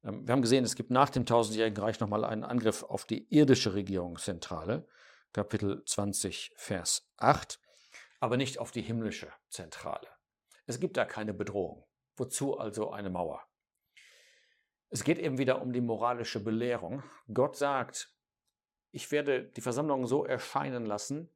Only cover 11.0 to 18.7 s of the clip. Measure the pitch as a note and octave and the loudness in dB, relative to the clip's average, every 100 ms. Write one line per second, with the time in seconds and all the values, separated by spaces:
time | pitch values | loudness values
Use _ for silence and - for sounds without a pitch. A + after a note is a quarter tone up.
11 | A2 - G#2+ G#2 G#2 G2 E2+ - _ _ | -2 -2 -6 -4 -4 -2 -4 -6 _ _
12 | _ - B2 - C#3 - A2 G#2 G#2+ G2+ | _ -8 -6 -2 -2 -2 -4 -4 -4 -4
13 | G2 F2+ E2 C#2 - _ _ _ _ - | -6 -4 -4 -6 -14 _ _ _ _ -20
14 | - - - _ _ _ _ _ _ A2 | -20 -20 -20 _ _ _ _ _ _ -4
15 | C#3+ E3+ E3 C3 C3 - B2+ B2 A#2+ A2 | 0 0 0 0 2 2 0 -2 0 0
16 | A#2 A#2+ A2+ A#2 G#2 A2 B2 A#2+ E2+ C3+ | 0 0 -4 -4 -2 0 0 -2 -4 -10
17 | - - - G#2+ C#3+ C#3 C#3+ C#3 A#2+ - | -12 -20 -6 0 0 2 0 0 -4 -8
18 | - _ _ _ _ _ _ | -12 _ _ _ _ _ _